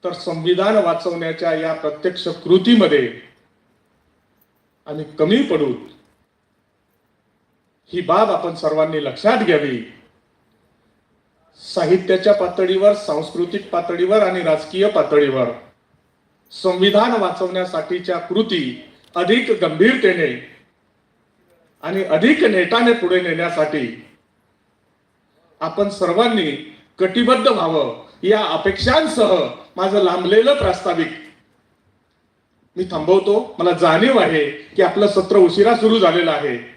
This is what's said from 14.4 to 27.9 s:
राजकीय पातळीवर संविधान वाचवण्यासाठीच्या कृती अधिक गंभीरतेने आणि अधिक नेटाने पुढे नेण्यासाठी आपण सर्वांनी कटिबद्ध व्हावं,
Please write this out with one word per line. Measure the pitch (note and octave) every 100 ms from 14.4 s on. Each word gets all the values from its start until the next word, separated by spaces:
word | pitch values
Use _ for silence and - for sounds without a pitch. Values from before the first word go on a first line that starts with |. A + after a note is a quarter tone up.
राजकीय | E3 D#3 - F#3 G#3
पातळीवर | F3+ C#3+ D3 C#3+ C3 A#2 A2+ - _ _ _ _ _ _ _ _
संविधान | - F#3 F3+ G3 G#3 A#3+ A#3
वाचवण्यासाठीच्या | F#3+ F3 F#3 F#3 F#3 D#3+ - F3+ F3+ F3
कृती | - F#3 A3 F3 C3 A#2+ - _ _ F3
अधिक | F3+ A#3 - A3+
गंभीरतेने | - D#3 G#3 C4 G3+ F3 D3+ B2 - - _ _ _ _ _ _ _ _ _ _ _ _
आणि | D3+ F#3+
अधिक | F3 D#3 A3 D4+
नेटाने | A#3+ F#3+ F3 A#3 A#3+
पुढे | A#3 F#3 F3+
नेण्यासाठी | F3 D#3+ E3+ - D3+ D3+ A#2+ A2+ - _ _ _ _ _ _ _ _ _ _ _ _ _ _ _
आपण | E3 - G3+
सर्वांनी | - F3+ F3 A#3+ A3 D#3 C#3 - - _ _
कटिबद्ध | F#3 F#3+ A#3+ B3+ A#3+
व्हावं, | G#3+ E3 D#3+ C3